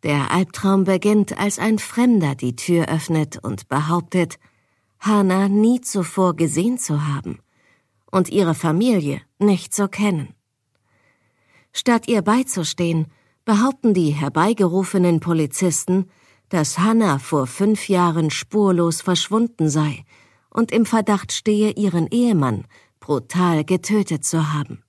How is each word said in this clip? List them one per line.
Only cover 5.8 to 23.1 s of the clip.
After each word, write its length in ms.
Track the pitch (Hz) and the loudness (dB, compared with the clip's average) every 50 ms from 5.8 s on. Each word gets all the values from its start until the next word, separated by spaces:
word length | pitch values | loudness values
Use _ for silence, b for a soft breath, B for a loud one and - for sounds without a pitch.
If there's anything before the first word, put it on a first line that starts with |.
zuvor 560 | - - - 202 175 160 - 190 185 180 170 | -2 -4 -4 -4 -4 -4 0 2 2 2 2
gesehen 420 | 160 165 151 147 147 180 233 247 247 | 0 -2 -2 0 0 0 -2 -2 -4
zu 280 | - - 156 147 147 | -4 -4 -2 -2 -2
haben 340 | 151 143 143 - - - - _ _ _ _ _ _ _ _ _ _ _ _ _ _ | -2 -4 -6 -6 -10 -12 -12 _ _ _ _ _ _ _ _ _ _ _ _ _ _
und 180 | - 190 185 - | -2 -2 0 0
ihre 260 | - 196 190 165 160 | 0 0 0 0 0
Familie 680 | - - 165 156 170 220 254 233 190 151 143 139 - - _ _ _ | 0 0 -2 0 2 2 2 2 0 0 -2 -6 -8 -10 _ _ _
nicht 360 | 196 208 196 180 - - - | 2 2 2 2 -2 -6 -4
zu 140 | - 202 196 | -2 -2 -4
kennen. 460 | - - 208 208 185 156 135 104 - _ _ _ _ _ _ _ _ _ _ _ _ _ _ _ _ _ _ _ _ _ _ _ _ _ _ _ _ | -2 -2 -2 0 0 -2 -4 -8 -12 _ _ _ _ _ _ _ _ _ _ _ _ _ _ _ _ _ _ _ _ _ _ _ _ _ _ _ _
Statt 360 | - - 254 240 226 - - | -4 0 2 0 0 0 0
ihr 140 | 233 214 170 | -2 0 2
beizustehen, 840 | 208 214 247 262 262 - 190 165 156 - - 175 170 165 160 156 160 b b b b b b b | 2 2 2 2 -2 -4 -4 -4 -4 -2 -2 -2 0 0 0 -2 -2 b b b b b b b
behaupten 500 | - 220 208 226 269 262 - - 240 208 | 0 2 2 2 0 0 0 0 2 2
die 160 | 185 170 151 | 4 2 0
herbeigerufenen 1120 | 147 147 151 139 131 156 165 208 233 - 202 175 165 190 190 175 - 196 180 175 170 160 | 0 0 -4 -4 0 0 2 2 2 2 0 0 2 0 -2 0 0 2 4 4 2 2
Polizisten, 880 | 160 170 170 160 156 147 - - 185 180 160 - - - 185 190 185 b b b b b b b b b | 2 0 0 0 0 -2 -2 -2 0 0 0 -2 -2 0 0 0 0 b b b b b b b b b
dass 300 | - 175 151 - - - | -2 -2 -2 -2 -2 0
Hannah 400 | 180 220 226 226 220 190 143 139 | 0 2 4 4 2 2 0 0
vor 280 | 139 - - 147 131 | -2 -2 -2 -2 -2
fünf 420 | 123 - - 196 208 220 202 - - | -2 -2 -2 0 0 0 -2 0 0
Jahren 420 | 196 180 180 175 160 170 160 156 | 2 2 2 2 2 0 0 -2
spurlos 720 | - - - _ - 214 208 196 185 170 170 165 160 165 | -2 -4 -10 _ 0 2 2 2 4 2 2 0 0 -2
verschwunden 680 | - - 180 170 - - 196 226 233 233 - - 160 156 | -2 -2 -2 -2 -2 -2 0 0 0 -2 -2 -2 -2 0
sei 360 | 143 156 151 151 135 - - b b b b b b b b b | 2 0 -2 -2 -4 -8 -14 b b b b b b b b b
und 220 | b - 233 226 - | b -2 -2 0 2
im 140 | 226 233 | 0 0
Verdacht 460 | - - 226 208 - 208 196 - - - | 2 2 0 2 2 0 0 0 -6 -8
stehe, 400 | - - 220 214 208 214 214 - | -4 -2 0 2 2 2 0 0
ihren 340 | - 208 196 170 175 165 - | 0 -2 0 0 0 -2 0
Ehemann 580 | - 240 240 240 220 165 139 127 110 98 95 b b b b b b b | 0 0 2 2 2 2 2 0 -2 -4 -6 b b b b b b b
brutal 640 | - - | -6 -4